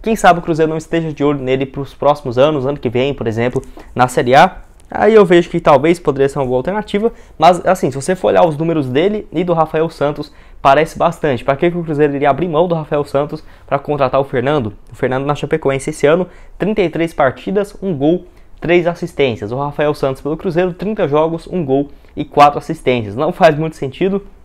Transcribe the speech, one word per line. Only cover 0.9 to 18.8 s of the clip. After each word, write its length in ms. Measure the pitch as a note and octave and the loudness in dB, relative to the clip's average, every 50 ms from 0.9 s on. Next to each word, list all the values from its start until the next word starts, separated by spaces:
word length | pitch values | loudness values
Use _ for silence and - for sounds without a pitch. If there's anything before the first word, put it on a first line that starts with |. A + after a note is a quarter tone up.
| - E3 E3 D#3+ | -4 -2 -2 -4
de 120 | D3 - C#3 | -4 0 0
olho 160 | D3 D3 C#3+ | 0 0 0
nele 260 | C3 B2+ C3 C3 C#3 | 0 -2 0 0 -2
pros 260 | C3+ - C#3+ C#3 - | -4 -6 -10 -10 -10
próximos 460 | - - - C#3 D3 C#3+ - C3+ A#2 B2 | -10 0 2 2 2 2 -2 -4 2 2
anos, 260 | C3+ D3+ D#3 C#3+ B2+ | 4 4 2 0 -2
ano 140 | C3+ D3 C#3+ | -4 -6 -4
que 100 | - B2+ | -4 -2
vem, 240 | A2+ C3 B2+ C#3+ | -2 0 -2 -2
por 140 | C3+ - A#2+ | -2 -4 -4
exemplo, 340 | A2+ G#2+ A2+ A#2+ B2+ B2 C3+ - - - - - - | -4 -2 -2 -2 -2 -2 -4 -8 -8 -20 -20 -20 -10
na 140 | - B2 B2 | 0 0 0
Série 300 | B2 - E3 C#3 B2 B2+ | 2 2 -2 2 4 6
A. 220 | C#3+ E3+ F#3 - - - - - - - - | 6 6 6 2 -6 -20 -20 -20 -20 -20 -10
Aí 260 | - - G#3+ G#3+ A3 | -4 0 2 6 6
eu 100 | A3 G3+ | 6 6
vejo 260 | E3+ F#3 F3 F3 - | 6 6 4 4 2
que 100 | - E3+ | -4 -2
talvez 380 | E3+ E3+ D3+ C3 C3+ E3 E3+ - | 2 4 4 4 4 2 0 0
poderia 300 | - - C#3 C3+ C#3 C#3 | -2 -4 0 0 0 0
ser 100 | - D3+ | 0 -2
uma 80 | C3+ | -2
boa 120 | B2 B2+ B2+ | -2 -2 -2
alternativa, 540 | B2+ F3+ F#3+ G#3+ G#3 - - G3+ G#3+ A#3 A#3 - - - - - | -2 -2 -4 -6 -6 -4 -4 -2 -2 -2 -4 -6 -20 -20 -4 4
mas 260 | D#3+ E3+ F#3 F3 - | 4 4 4 4 2
assim, 240 | - F#3 F#3 - D#3 | 0 0 0 0 -4
se 60 | B2+ C3+ | -4 -4
você 140 | C3+ - F#3 | -4 -4 -4
for 140 | F#3 - G3+ | 0 0 2
olhar 160 | G3 F#3+ F#3 | 4 4 4
os 120 | E3+ D3 | 2 2
números 320 | C#3+ E3 E3 E3 D#3+ C#3 B2+ | -2 -2 -2 0 -2 -2 0
dele 380 | B2 C3+ E3 F#3 G#3 G#3+ - - | 0 0 0 0 -2 -4 -8 -6
e 100 | - D#3 | -6 -4
do 100 | F3+ F3+ | -2 0
Rafael 360 | E3+ D#3+ D#3 D#3 - D#3 D#3+ E3 | 0 0 0 0 0 -2 -2 -2
Santos, 440 | - - C#3+ C#3+ D3 D3 D3 - - - - - - - | -2 -2 -2 -2 -2 -4 -10 -14 -14 -20 -20 -20 -20 0
parece 340 | - C#3+ C#3 C#3+ D#3+ D#3+ - | 4 4 4 4 4 0 -2
bastante. 480 | - C#3+ E3+ E3 - - D3+ C3 A2+ - | -2 -2 -2 -2 -2 -2 -2 -2 -2 -2
Pra 120 | - C#3 | -2 -2
que 140 | C3+ F3+ F3 | 0 0 -2
que 80 | E3+ F3 | 0 -2
o 40 | |
Cruzeiro 320 | E3+ D#3+ D#3 C#3 D3+ D3 C#3 | -6 -4 0 0 2 0 2
iria 160 | C#3+ C#3+ C#3+ | 0 2 2
abrir 180 | C3+ C3 E3+ F#3 | 2 2 -2 -2
mão 200 | D#3 D3 F3 F#3 | 0 0 0 0
do 60 | E3+ | 0
Rafael 300 | D#3+ D3+ - D#3+ D3 C#3+ | -4 -4 -4 -4 -4 -4
Santos 380 | - - C#3 C#3+ D3+ - - - - - - - | -2 -2 -2 -2 -2 -8 -14 -14 -18 -20 -20 -8
pra 120 | - C#3 C#3+ | -4 -4 -4
contratar 400 | C#3+ - D3 D3 C#3 B2+ C#3 C3+ | -2 -4 -2 -2 0 0 0 0
o 40 | C#3 | -2
Fernando? 500 | C3+ - B2+ A#2 C3+ D3+ D3+ A#2+ G#2+ F#2+ - - - | 0 -2 -2 0 0 0 0 -2 -4 -8 -12 -20 -20
O 20 | - | -8
Fernando 320 | - - B2+ B2+ C3 C#3 | -4 -4 -2 -2 -2 -2
na 80 | C#3+ D3 | -4 -4
Chapecoense 560 | C#3+ - C#3+ - - - C#3 C3+ C3+ - - | -4 -4 -4 -4 -2 -2 -2 -2 -2 -4 -6
esse 160 | D#3 - - | -6 0 2
ano, 200 | C#3+ D#3 F#3 F3+ F3+ - - - - - - | 2 2 2 0 -6 -8 -20 -20 -20 -8 -6
trinta 240 | - F#3 A3 G#3+ | -4 -4 -2 -2
e 60 | F#3+ E3 | -2 -2
três 240 | - D#3+ E3 E3 - | -2 -4 -6 -6 -2
partidas, 640 | - D3 C3 A#2+ - - - F#3 G#3 G3 G3 - - | -2 -2 -2 -2 -4 -8 -4 -4 -4 -4 -4 -8 -10
um 160 | - G3 F3 | -6 -6 -4
gol, 300 | C3 C#3 D3+ E3+ F3+ - - - - - - - - | 0 0 0 0 0 -4 -10 -20 -20 -20 -20 -20 -10
três 260 | - D#3 F3 F3+ | -2 0 0 2